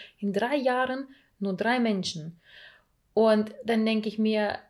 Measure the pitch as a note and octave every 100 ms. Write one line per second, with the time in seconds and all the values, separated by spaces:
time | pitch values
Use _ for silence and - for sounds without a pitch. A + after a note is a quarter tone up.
0 | - - G3+ G3+ A#3+ D4 B3+ B3 B3+ C4
1 | C#4 - _ - G3 F#3+ G#3+ B3 A#3 G3
2 | F#3 E3 D#3 - _ - - - _ _
3 | _ G#3 A3 G#3+ G#3+ - A3 A3+ A3 A3
4 | G#3+ G#3 G#3+ G#3+ G#3 -